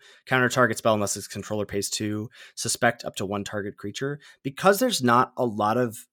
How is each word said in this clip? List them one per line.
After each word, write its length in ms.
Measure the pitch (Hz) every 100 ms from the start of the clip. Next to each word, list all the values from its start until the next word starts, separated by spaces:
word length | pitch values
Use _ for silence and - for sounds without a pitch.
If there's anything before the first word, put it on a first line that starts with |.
| - - -
counter 240 | 131 123
target 260 | 127 120 113
spell 160 | 117
unless 240 | 107 101 104
its 100 | -
controller 380 | 104 - 107
pays 240 | 104 101 98
two, 400 | - 107 104 107 - -
suspect 480 | - 120 - 120 -
up 120 | - -
to 80 |
one 180 | 95 101
target 360 | 98 104 101 -
creature. 420 | 104 104 135 143 - -
Because 360 | 139 135 185 202
there's 240 | 254 190
not 300 | 123 120 - -
a 80 | 123
lot 320 | 104 104 117
of 280 | 123 107 -